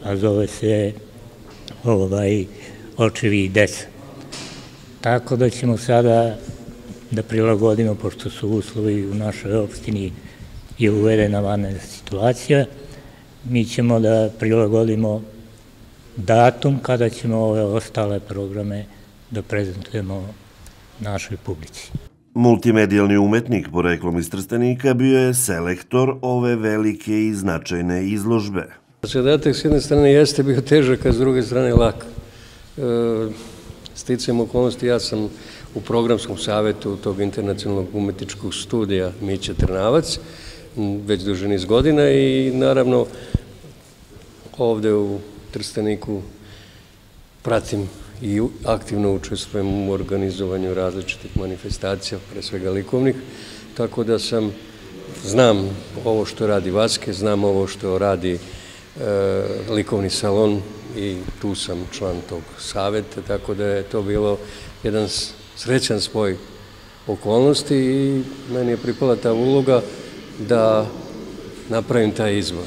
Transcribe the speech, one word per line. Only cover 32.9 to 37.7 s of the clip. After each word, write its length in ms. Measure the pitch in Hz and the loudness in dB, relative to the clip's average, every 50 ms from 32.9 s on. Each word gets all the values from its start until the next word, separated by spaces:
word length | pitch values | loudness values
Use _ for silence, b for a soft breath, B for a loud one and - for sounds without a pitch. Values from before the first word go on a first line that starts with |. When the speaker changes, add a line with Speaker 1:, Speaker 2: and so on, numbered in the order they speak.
| 117 117 117 117 113 110 113 110 110 B B B B B B B B B - - - | 0 0 0 0 0 -2 -2 -4 -6 B B B B B B B B B -20 -20 -18
Speaker 3:
sticajem 440 | - - - 127 120 - - 120 120 | -16 -4 -4 -4 -2 -2 -2 0 0
okolnosti 480 | 117 110 - 123 123 123 120 - 127 123 | 0 0 0 0 2 2 0 -2 0 0
ja 120 | 120 117 | 0 0
sam 300 | - - - 107 107 104 104 B B B B B B B - | 0 -2 -4 -4 -4 -4 -6 B B B B B B B -12
u 60 | 117 | -10
programskom 560 | 98 - 110 117 117 117 120 101 - 117 101 87 | -6 0 0 2 4 4 2 0 0 -6 -8 -6
savetu 580 | - - 104 107 107 107 101 104 - 107 98 | -4 -2 0 0 2 0 -2 -2 -4 -6 -6
tog 260 | 95 - 107 98 95 | -4 -4 -4 -2 -2
Internacionalnog 640 | 101 98 92 - 104 101 98 101 - 104 | -2 -2 -2 -2 -2 -2 -4 -4 -4 -4